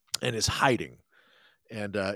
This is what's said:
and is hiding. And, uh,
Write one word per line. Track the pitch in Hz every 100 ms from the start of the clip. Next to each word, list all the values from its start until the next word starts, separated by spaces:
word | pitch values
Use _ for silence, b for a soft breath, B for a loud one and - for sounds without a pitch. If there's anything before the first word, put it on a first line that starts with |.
| - -
and | 123
is | 113 -
hiding. | - 143 117 69 62 _ _ _ _ - _ -
And, | 110 104 101
uh, | 95